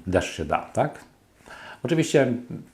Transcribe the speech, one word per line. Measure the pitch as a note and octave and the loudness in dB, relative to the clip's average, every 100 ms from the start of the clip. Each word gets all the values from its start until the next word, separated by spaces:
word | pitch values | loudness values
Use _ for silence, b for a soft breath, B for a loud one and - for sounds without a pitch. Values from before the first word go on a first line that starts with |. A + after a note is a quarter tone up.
| F#2 | 0
deszcz | F2+ - - | 0 0 -4
się | D2+ | -2
da, | D#2+ | -2
tak? | - - - - - _ _ B B B B B | -2 0 0 -2 -18 _ _ B B B B B
Oczywiście | B2+ D#3+ D#3 D3+ B2+ A#2+ - - - | 0 0 4 4 4 0 -6 -12 -14